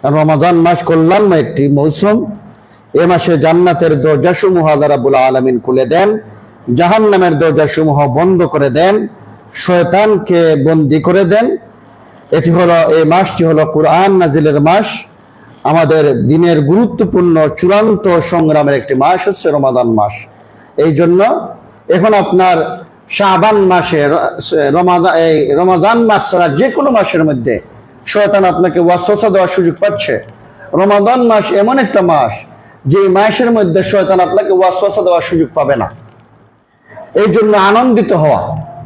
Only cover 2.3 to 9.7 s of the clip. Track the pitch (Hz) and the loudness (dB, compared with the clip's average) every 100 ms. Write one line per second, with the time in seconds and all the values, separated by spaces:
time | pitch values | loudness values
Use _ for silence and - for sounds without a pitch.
2.3 | - - - - - _ 143 170 175 - | -12 -20 -20 -20 -20 _ -2 0 0 0
3.3 | 160 156 170 180 170 170 151 156 147 175 | 0 2 2 2 0 0 0 0 0 0
4.3 | 180 185 180 156 147 147 139 127 135 131 | 0 0 0 0 0 0 0 0 2 2
5.3 | 131 127 123 120 127 127 160 196 214 - | 0 0 -2 -2 -2 0 0 0 -2 -8
6.3 | - - - - 123 175 220 214 190 180 | -20 -20 -20 -6 0 2 2 2 2 0
7.3 | 147 160 147 147 - 156 143 143 131 180 | 0 0 0 0 0 0 0 0 0 0
8.3 | 185 165 156 139 127 180 214 208 - - | 0 0 0 -2 0 0 0 -4 -12 -20
9.3 | - - - - | -20 -12 -6 -2